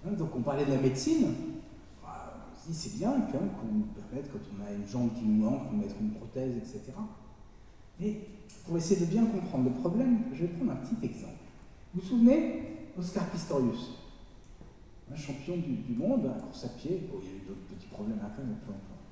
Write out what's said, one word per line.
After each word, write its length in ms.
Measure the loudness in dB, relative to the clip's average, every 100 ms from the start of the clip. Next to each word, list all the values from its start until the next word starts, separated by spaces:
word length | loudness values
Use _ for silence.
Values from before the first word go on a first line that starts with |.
| -2
Hein, 80 |
donc 160 | -2 -2 0
on 60 |
parlait 240 | 0 2 2
de 60 |
la 80 | 4
médecine, 480 | 4 4 2 4 4 2 -4 -8 -12 -18 -18 -18
bah, 460 | -14 -12 -12 -14 -16
on 80 | -16
se 120 | -8
dit, 20 |
c'est 240 | -6 -6 0
bien 140 | 2 4 2
quand 80 | 2
même 100 | 0
qu'on 180 | -2 0
nous 140 | 0 0
permette, 380 | -4 -8 -8 -6
quand 80 | -8 -10 -10
on 80 | -6
a 60 |
une 160 | -6 -4
jambe 220 | 0 0
qui 120 | 2 4
nous 180 | 6
manque, 280 | 6 2 0
de 60 | 0
mettre 180 | 0 0
une 120 | -2
prothèse, 420 | -2 -6 -4 -2 -2
et 100 | -4
cetera. 380 | -10 -10 -8 -8 -8 -18 -18 -20 -20 -20 -20 -20 -4
Mais 220 | -2 -2 -8 -16 -16 -16 -2
pour 120 | 0
essayer 280 | 4 4 6
de 60 |
bien 140 | 6 6
comprendre 400 | 4 0 4 4
le 60 |
problème, 480 | 4 2 4 6 6 4
je 80 | 0
vais 60 | -2
prendre 240 | 2 0
un 40 | 0
petit 300 | -2 -2 -2
exemple. 280 | -4 -10 -12 -16 -18 -20 -20 -6
Vous 80 | -6
vous 60 | 2
souvenez, 560 | 8 10 10 6 -2 -6 -10 -10 -6
Oscar 280 | -2 -2 -2
Pistorius, 720 | -4 0 2 2 0 -8 -12 -16 -18 -20 -20 -20 -18 -18 -18 -20 -20 -12
un 40 | -10
champion 420 | -8 -8 -4 -2
du, 180 | 0 -2
du 160 | -2
monde, 320 | 0 4 4 2
un 140 | -2
course 260 | -8 -8 -10
à 40 |
pied. 380 | -6 -2 -2 -2
Bon, 80 | -8
il 60 | -8
y 40 |
a 40 | -12
eu 120 | -10
d'autres 200 | -12 -12
petits 200 | -14 -14
problèmes 320 | -8 -4 -4
après, 200 | -6 -6
mais 120 | -6 -6 -8
peu 60 |
importe. 280 | -10 -10 -16 -16